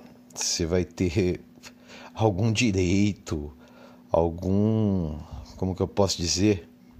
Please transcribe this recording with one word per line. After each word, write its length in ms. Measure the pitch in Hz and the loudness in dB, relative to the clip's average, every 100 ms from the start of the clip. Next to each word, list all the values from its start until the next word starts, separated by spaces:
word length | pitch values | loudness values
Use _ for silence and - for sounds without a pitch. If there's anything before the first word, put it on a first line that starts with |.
| - - - | -20 -20 -20
você 320 | - - - 82 | -8 -6 -2 0
vai 180 | 90 | 0
ter 560 | 85 - 92 92 90 - - - - - - - - | -2 -2 0 2 0 -2 -8 -20 -20 -20 -20 -20 -18
algum 380 | - 110 90 113 | 0 0 2 0
direito, 1000 | 107 120 95 90 98 104 95 - 80 73 - - - - - - | 2 2 2 2 4 2 0 -6 -6 -8 -14 -20 -20 -20 -20 -2
algum, 1080 | 82 85 82 90 98 107 110 104 95 80 76 78 - - - | 2 2 0 0 2 2 2 2 0 -2 -6 -12 -14 -14 -6
como 200 | 92 87 | -4 -2
que 60 | |
eu 60 | 92 | -2
posso 280 | - 98 - | 2 0 0
dizer? 520 | 87 90 104 95 - - - | -4 2 2 2 -2 -20 -20